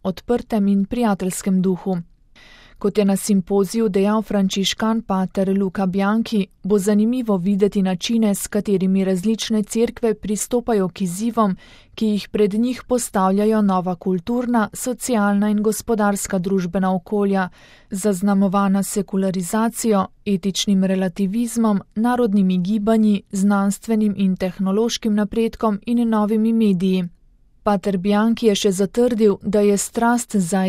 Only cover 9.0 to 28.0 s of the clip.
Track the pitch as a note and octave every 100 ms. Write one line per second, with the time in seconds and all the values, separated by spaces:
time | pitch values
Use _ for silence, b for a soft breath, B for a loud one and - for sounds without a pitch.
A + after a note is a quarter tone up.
9 | F#3+ F#3+ G3+ A3+ - A3 G#3 A3+ A#3+ A#3+
10 | A#3 G#3+ F#3+ G#3 - A#3+ A#3+ G#3+ F#3 -
11 | F#3+ F3+ A#3 A#3 G#3 F#3+ B B B -
12 | A3 G#3 - G#3+ G#3 G#3+ A#3+ B3 - B3
13 | - G#3 F#3+ G3 G#3+ A3 G3+ F#3 F3+ F3+
14 | G3 F#3 E3+ A#3+ B3 A#3+ G#3 - B3+ B3
15 | - A3+ G3+ G3+ G#3 G#3 G#3+ G#3 - A3+
16 | G#3 G3+ - G3 F#3 G3 F3 F#3+ F#3 F#3
17 | - G#3 G3+ F#3+ F3+ B B B B G3
18 | G#3 F#3 G3+ G3 G3 G3+ G3 G3 F#3+ G#3
19 | F#3+ F#3+ F#3+ F#3 F3 A3 A3+ - A#3 G3+
20 | F#3+ - - G3 G3 - - F#3+ F#3+ F#3+
21 | F#3 F3 F#3+ A3 A#3+ A#3 A3+ G3 - -
22 | A#3+ B3 A#3+ G3+ F#3 F#3 F3+ A3 G3+ A3+
23 | G#3+ G3+ - G3+ G3+ G3+ G3 G3+ - A3
24 | G#3+ G3 F#3+ F#3 F#3 - F#3+ G3 A#3 -
25 | A3+ G#3 G#3 A#3 A3+ - A3+ G3+ - A#3+
26 | A#3 A3 G#3 A3 A3 A3+ G#3+ F#3 F#3+ F#3
27 | F3 - _ _ _ _ - G3+ G#3 F#3+